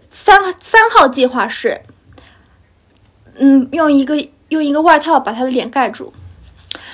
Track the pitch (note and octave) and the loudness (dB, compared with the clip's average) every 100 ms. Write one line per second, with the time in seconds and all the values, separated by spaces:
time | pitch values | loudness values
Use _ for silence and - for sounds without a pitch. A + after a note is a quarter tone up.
0 | _ - - G4 F#4+ F4+ - A4 A4+ A4+ | _ -6 2 2 2 -10 0 2 4 4
1 | C#4 B3+ B3 B3 G#3+ - A3+ - - _ | 2 0 -2 -2 -6 -6 -6 -8 -14 _
2 | _ _ - _ _ _ _ _ _ _ | _ _ -20 _ _ _ _ _ _ _
3 | _ _ _ - C#4 C4+ B3 D4+ D#4 C#4 | _ _ _ 0 2 4 2 -2 0 2
4 | C4+ D4+ - _ - D#4 D4 D4 E4 D#4 | 0 -4 -6 _ -8 -4 -2 0 2 2
5 | D4+ E4 A#3 A3+ B3+ B3+ A3+ C4+ A3+ - | 2 -2 -2 -6 -4 -4 -4 -4 -4 -6
6 | - - - - - _ - - - | -18 -20 -20 -20 -20 _ -18 -18 -20